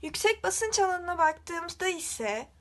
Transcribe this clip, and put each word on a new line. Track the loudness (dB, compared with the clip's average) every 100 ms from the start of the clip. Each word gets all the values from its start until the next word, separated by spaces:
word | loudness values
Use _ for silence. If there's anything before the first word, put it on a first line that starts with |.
Yüksek | -8 0 2 2
basınç | 0 0 0 2
alanına | 2 2 -2 2
baktığımızda | 2 2 -6 -6 -6 -2 -2
ise | -2 -6 -4 -4 -4 -6 _